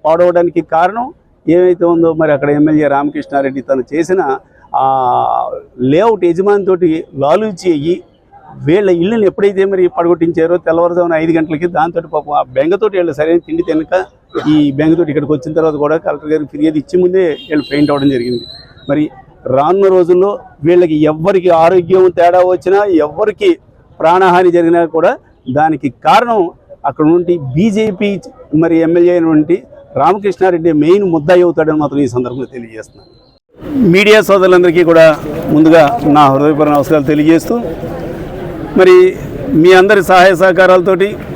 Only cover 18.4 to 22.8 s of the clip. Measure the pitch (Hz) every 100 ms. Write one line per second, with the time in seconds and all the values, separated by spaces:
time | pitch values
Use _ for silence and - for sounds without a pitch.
18.4 | - - - - - 277 151 - - _
19.4 | - 131 151 196 196 185 170 180 196 208
20.4 | - - 147 180 175 156 156 156 175 196
21.4 | 175 165 160 185 170 185 185 175 175 180
22.4 | 185 180 - 196